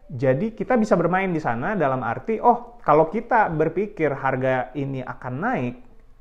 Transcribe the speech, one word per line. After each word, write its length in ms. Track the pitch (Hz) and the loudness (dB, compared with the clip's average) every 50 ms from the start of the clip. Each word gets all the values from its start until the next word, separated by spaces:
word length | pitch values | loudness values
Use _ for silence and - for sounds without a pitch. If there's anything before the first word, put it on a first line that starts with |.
| - - | -16 -14
Jadi 460 | 143 117 135 131 131 151 208 226 220 | -6 0 2 2 2 2 0 -4 -4
kita 240 | - 196 - 262 226 | -6 -2 0 2 2
bisa 160 | 214 208 208 | 4 4 2
bermain 380 | 170 165 165 185 185 196 190 170 | 2 2 2 0 0 0 0 -2
di 80 | - | -2
sana 320 | 208 131 117 117 - 196 220 | -2 -2 -2 -2 -2 -2 0
dalam 300 | 185 147 135 131 131 110 | 0 0 0 0 -2 -2
arti, 340 | 113 113 117 - - 220 - | -4 -6 -4 -4 -4 -4 2
"Oh, 400 | - 240 233 233 - - - - - | 4 4 4 2 -2 -10 -18 -4 2
kalau 260 | - 147 156 160 - | 4 6 6 6 4
kita 400 | - 233 - - - 220 196 175 | 0 -6 -2 2 4 4 4 2
berpikir 640 | 160 151 160 160 156 185 214 202 - - 156 143 143 | 2 0 0 0 0 -2 -4 -4 -2 -2 0 0 0
harga 560 | - 143 131 131 127 131 131 127 127 123 - - 147 | 0 0 -2 0 0 0 0 0 0 -2 -4 -6 -6
ini 240 | 135 135 135 131 | -6 -4 -6 -8
akan 320 | - - 123 - - 127 127 135 | -8 -10 -12 -10 -10 -10 -8 -4
naik, 340 | 196 247 254 160 123 123 123 - - - - - - - - - | -4 -4 -2 -2 -4 -4 -6 -10 -18 -20 -20 -20 -20 -20 -20 -20